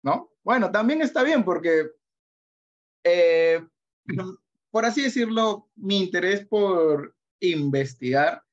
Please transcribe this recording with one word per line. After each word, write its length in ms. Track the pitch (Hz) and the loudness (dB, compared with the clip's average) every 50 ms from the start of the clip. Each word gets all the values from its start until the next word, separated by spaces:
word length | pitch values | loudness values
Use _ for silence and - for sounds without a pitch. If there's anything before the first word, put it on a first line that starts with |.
| - | -2
¿no? 280 | 139 165 247 - _ _ _ _ | -2 -4 -4 -6 _ _ _ _
Bueno, 260 | 190 247 262 202 - | -2 0 0 0 0
también 320 | 190 208 220 240 302 311 | 0 0 0 0 0 0
está 220 | 320 247 - - 262 | -2 -2 0 0 0
bien 220 | 294 320 262 196 | 2 2 0 0
porque, 440 | 185 175 160 165 170 165 156 156 156 - _ _ _ _ _ _ _ _ _ _ _ _ _ _ _ _ _ _ _ _ _ _ | 0 -2 -2 0 0 0 0 0 -2 -10 _ _ _ _ _ _ _ _ _ _ _ _ _ _ _ _ _ _ _ _ _ _
eh, 600 | 175 175 180 170 170 165 165 165 165 165 165 165 _ _ _ _ _ _ _ _ - 160 180 185 185 190 _ _ _ _ _ _ _ | 2 4 4 4 4 6 4 4 2 2 0 -4 _ _ _ _ _ _ _ _ -8 -8 -6 -6 -8 -12 _ _ _ _ _ _ _
por 160 | - 220 226 | -2 0 0
así 180 | 233 220 294 277 | 0 -2 -2 -2
decirlo, 680 | 262 - 254 233 220 226 220 220 220 202 208 _ _ _ | -2 -2 -2 -2 0 0 0 0 0 -2 -4 _ _ _
mi 240 | 220 196 190 202 196 | -10 -4 -2 -2 0
interés 460 | 190 180 180 180 175 185 202 202 202 | -2 -2 -2 -2 0 0 -2 -2 -4
por 720 | _ 214 208 202 196 185 170 160 156 147 143 151 - _ _ _ _ _ _ | _ 0 0 2 2 2 2 2 2 2 0 -4 -10 _ _ _ _ _ _
investigar 1040 | - 180 165 156 143 143 135 139 135 131 - _ 127 123 131 139 147 165 - - _ _ | -2 -2 -2 0 -2 -2 -2 -2 -2 -4 -8 _ -6 -2 0 2 0 0 -2 -6 _ _